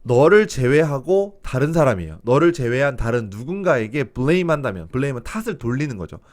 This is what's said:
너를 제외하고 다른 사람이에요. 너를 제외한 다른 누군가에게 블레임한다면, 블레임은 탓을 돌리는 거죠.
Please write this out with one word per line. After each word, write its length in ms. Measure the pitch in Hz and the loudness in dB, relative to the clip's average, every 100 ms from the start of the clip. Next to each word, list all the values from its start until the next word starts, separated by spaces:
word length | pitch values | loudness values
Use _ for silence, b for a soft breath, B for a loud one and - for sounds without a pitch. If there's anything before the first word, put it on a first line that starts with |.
너를 460 | 117 120 156 208 214 | 0 4 6 6 4
제외하고 920 | 131 127 147 156 139 156 196 202 - | 0 2 2 2 -2 0 0 0 -8
다른 300 | - 127 147 | -6 -2 0
사람이에요. 460 | 165 135 98 80 78 | 4 2 2 -6 -8
너를 300 | 113 139 170 | 0 4 4
제외한 440 | 170 120 123 139 127 | 2 -2 0 0 0
다른 340 | 113 120 104 | -2 -2 -4
누군가에게 760 | 101 135 196 185 131 107 143 | -10 -8 -4 0 0 0 -4
블레임한다면, 840 | 127 - 131 180 170 151 127 92 82 | -6 -2 0 2 2 -2 -2 -6 -8
블레임은 340 | 127 139 123 | -4 -4 -6
탓을 360 | - 220 226 165 | -8 -8 -8 -6
돌리는 380 | 117 127 147 104 | -6 -4 -6 -8
거죠. 220 | 82 - b | -10 -14 b